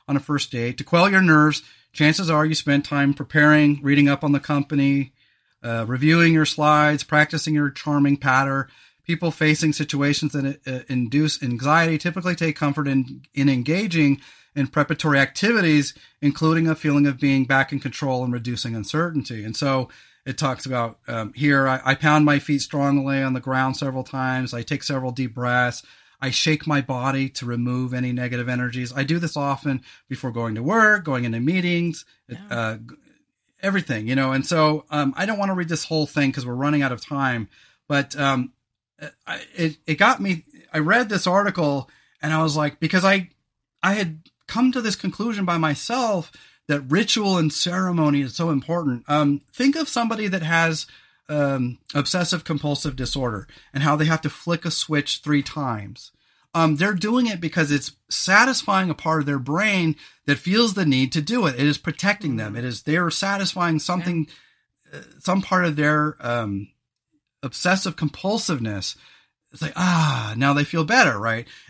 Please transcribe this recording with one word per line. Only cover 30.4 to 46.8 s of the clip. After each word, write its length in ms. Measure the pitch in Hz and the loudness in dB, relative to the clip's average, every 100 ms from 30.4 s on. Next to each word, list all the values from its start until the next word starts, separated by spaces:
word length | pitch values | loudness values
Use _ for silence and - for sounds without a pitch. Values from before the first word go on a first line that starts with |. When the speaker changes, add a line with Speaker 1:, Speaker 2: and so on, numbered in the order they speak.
| 117 | -4
Speaker 1:
to 80 | 107 | -2
work, 420 | 135 226 214 208 | 0 4 4 4
going 200 | 156 127 120 | 0 -2 -2
into 140 | 113 | -2
meetings, 640 | 131 185 175 175 170 - - _ _ | 0 0 0 0 -2 -4 -14 _ _
Speaker 2:
Yeah. 120 | 123 208 | -18 -8
Speaker 1:
uh, 280 | 120 110 113 | -4 -4 -6
g-, 180 | 117 - _ _ _ _ _ _ | -12 -20 _ _ _ _ _ _
everything, 460 | 196 190 - 110 110 | -2 -2 -2 -4 0
you 60 | |
know." 180 | 131 135 | 0 0
And 140 | 135 135 | 0 0
so, 400 | 165 156 151 - | 2 2 2 -4
um, 220 | 147 139 135 | -2 -2 -2
I 100 | 202 | -4
don't 120 | 208 | -2
wanna 160 | 196 | -2
read 140 | 185 170 | -2 -2
this 160 | 165 | -4
whole 220 | - 160 147 | -2 -2 -2
thing 260 | 151 139 | 0 0
'cause 140 | 139 123 | 0 -6
we're 80 | |
running 260 | 123 143 147 | -2 0 2
out 120 | 135 | 0
of 80 | 120 | -4
time, 460 | - 143 135 117 107 _ _ _ - | -6 -2 -2 -2 -6 _ _ _ -2
but, 280 | 139 135 147 | -2 -2 -2
um, 340 | 147 131 127 _ _ _ _ _ 156 - - | 0 0 -4 _ _ _ _ _ -20 -18 -12
I, 160 | - - | -12 -12
it, 220 | - 160 151 - | -4 -4 -4 -6
it 80 | 151 | 2
got 260 | 214 262 | 2 2
me, 220 | 196 165 - - - | -2 -4 -8 -20 -8
I 60 | 156 | -2
read 320 | 156 226 220 | 2 2 2
this 160 | 196 185 | -2 2
article 640 | 190 202 190 151 139 123 _ _ _ | 2 2 0 0 0 -4 _ _ _
and 100 | 156 | -2
I 100 | 160 | 0
was 140 | 160 151 | 0 0
like, 240 | 147 - | -2 -2
because 240 | 160 185 | 0 2
I, 240 | 190 196 180 _ _ _ _ _ | 2 2 -2 _ _ _ _ _
I 120 | 180 | -2
had 260 | 208 180 156 - _ - | 0 -2 -6 -18 _ -6
come 260 | 226 254 | 2 2
to 80 | 247 | 2
this 160 | 220 196 | -2 -2
conclusion 480 | 190 - 233 208 | -4 -4 -4 -2
by 140 | 180 170 | 0 0
myself 720 | 156 139 - 247 233 190 - - - _ - | 0 0 -2 0 0 -2 -4 -16 -20 _ -4
that 120 | 147 | -4